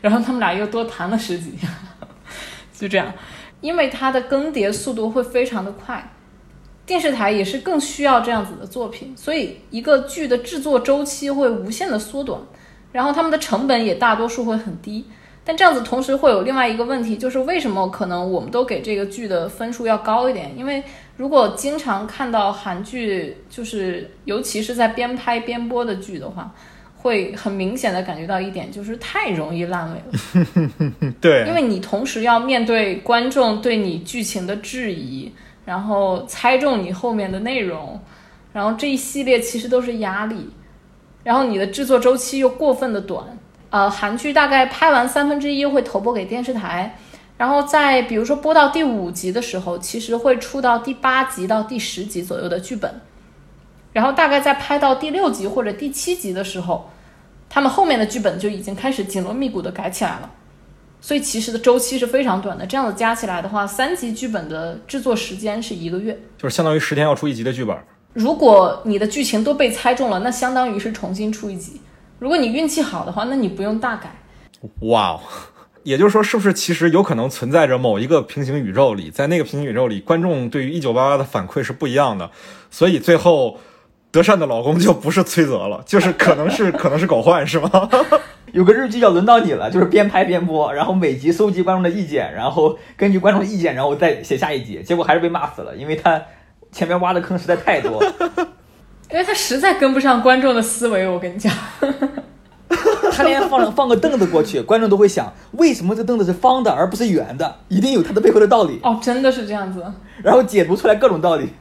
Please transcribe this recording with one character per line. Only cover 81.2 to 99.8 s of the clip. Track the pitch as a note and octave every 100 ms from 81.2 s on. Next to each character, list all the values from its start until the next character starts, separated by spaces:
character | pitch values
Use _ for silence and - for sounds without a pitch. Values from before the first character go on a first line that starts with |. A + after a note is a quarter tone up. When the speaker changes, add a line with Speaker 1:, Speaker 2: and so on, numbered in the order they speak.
| C3
Speaker 2:
反 | A2 F#2
馈 | -
是 | A2+
不 | B2 D3
一 | C3
样 | C#3 G2+
的， | F2 - - - -
所 | - F3
以 | E3
最 | - E3
后 | F3 D#3 A#2 - - _ _ _ _
德 | D#3+
善 | E3+ G3
的 | D3
老 | A#2
公 | B2+ E3
就 | G3
不 | E3+ D3
是 | F#3
崔 | F3+ - D3+
泽 | A2+ G2
了， | G2 -
就 | G3+
是 | F3+
可 | E3 F#3 D3+
能 | D#3+
是， | - G3
<laughs> | -
可 | -
能 | D3
是 | F3
狗 | C3
焕， | A2 E3+ C#3+
是 | D#3+
吗？ | E3 F#3+ G#3 B3+ D#4+
<laughs> | D4+ - - -
Speaker 3:
有 | F3+
个 | F#3
日 | A3 C4
剧 | A#3
叫 | A3+
《轮 | F3 G#3
到 | A#3
你 | G3+
了》， | B2+ G#2+
就 | F3+
是 | F3+
边 | G#3 G#3
拍 | F#3+
边 | F3+ F3+ F3
播， | D#3 B2+
然 | C#3+ D#3+
后 |
每 | F#3 D#3+ B2+
集 | D3
收 | E3 G#3
集 | F3+
观 | F3+ F#3
众 |
的 | F3
意 | F#3 E3
见， | C#3+ G2+ F2+
然 | B2+
后 | D3+ D#3 D#3 - -
根 | G3
据 | F#3+
观 | F#3+
众 | G3+
的 | G3
意 | G#3
见， | E3
然 | B2+
后 | C#3+ C#3+
再 | E3 C#3+
写 | - C3
下 | D#3+
一 | C#3+
集， | A2 E2 F#2
结 | E3+
果 |
还 | D#3 D#3+
是 |
被 | E3+
骂 | E3+ C#3+
死 | -
了， | - D2+
因 | D3
为 | D#3
他 | E3+ D#3+ D#3 - _ _ _
前 | - E3
面 | F3
挖 | F3+
的 | F3+
坑 | F3 F#3
实 | -
在 | E3+
太 | - D#3+
多。 | - - F#4+ - E4+ - E4+ -
Speaker 1:
<laughs> | _ _ - - -
因 | D#4+
为 |
他 | F#4
实 | G4+ - C4
在 | -
跟 | -